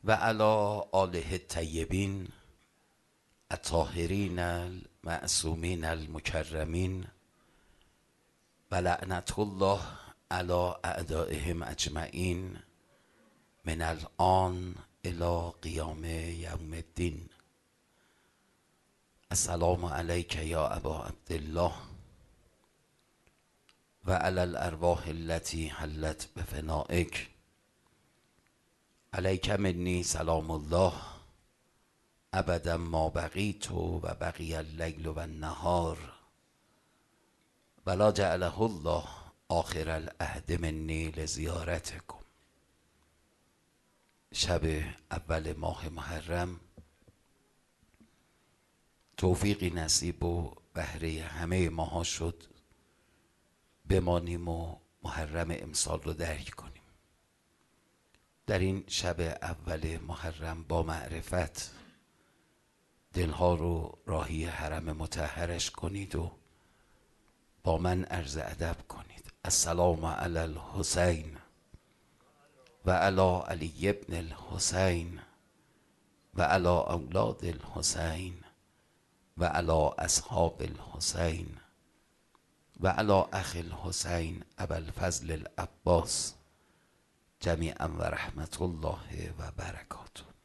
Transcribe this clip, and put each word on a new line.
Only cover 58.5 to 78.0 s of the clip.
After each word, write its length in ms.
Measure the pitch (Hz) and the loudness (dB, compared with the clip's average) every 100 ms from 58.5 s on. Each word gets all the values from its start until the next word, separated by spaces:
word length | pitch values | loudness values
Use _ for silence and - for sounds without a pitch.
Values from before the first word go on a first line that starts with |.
| 98 | 2
این 240 | 92 95 - | 4 0 -2
شب 320 | - 90 85 | -2 0 0
اول 760 | 82 80 87 82 - 80 80 82 | -2 -2 -6 -6 -4 -2 -2 -4
محرم 680 | 82 82 82 78 82 82 | -6 -6 -6 -6 -6 -8
با 200 | 80 85 | -2 0
معرفت 880 | 80 80 - 82 - 90 78 - - - - _ _ _ _ _ _ _ _ _ _ _ _ | 0 -2 -6 -8 -2 -2 -2 -6 -12 -14 -20 _ _ _ _ _ _ _ _ _ _ _ _
دلها 400 | - 85 73 87 85 | 0 0 4 4 4
رو 420 | 85 82 82 - - | 2 0 -4 -10 -4
راهی 400 | 80 73 80 78 | -4 -2 -4 -4
حرم 380 | 76 78 80 | -4 -4 -4
مطهرش 880 | 80 76 80 - 76 85 85 87 - | -4 -4 -6 -4 -4 -2 -4 -2 -4
کنید 440 | - 90 98 98 85 | -4 -6 -4 -4 -4
و 160 | 85 - _ _ _ _ _ _ _ _ _ _ _ _ | -4 -8 _ _ _ _ _ _ _ _ _ _ _ _
با 140 | - 82 | 0 2
من 260 | 90 92 | 2 0
عرض 340 | - 87 71 76 | 0 -4 -4 -6
ادب 500 | 62 87 82 85 - | -6 -4 -4 -4 -10
کنید. 460 | - - - - _ - | -14 -14 -20 -20 _ 0
السلام 600 | - 85 85 90 80 82 | 2 4 6 6 4 0
علی 320 | 80 87 82 | -2 0 0
الحسین 1000 | 82 78 - - 80 90 90 82 78 76 - _ _ - _ _ _ _ _ _ _ _ - _ 90 | -2 -4 -6 -2 0 4 4 4 -2 -12 -18 _ _ -20 _ _ _ _ _ _ _ _ -20 _ 2
و 60 | |
علی 500 | 90 95 95 92 90 - | 6 6 8 6 6 0
علی 420 | 85 80 - 95 | -4 -4 0 2
ابن 240 | 101 - | 2 -2
الحسین 1080 | 85 80 - - 87 - 92 95 87 85 87 - _ _ _ _ _ _ _ _ _ _ | -6 -6 -10 -8 -2 0 4 4 4 -2 -10 -16 _ _ _ _ _ _ _ _ _ _
و 80 | 92 | 2
علی 260 | 78 92 87 | 6 6 6
اولاد 760 | 87 - 85 65 92 110 - 90 | 6 4 0 0 2 2 0 -4
الحسین 1000 | 82 - 80 82 82 | -4 -6 -2 -2 0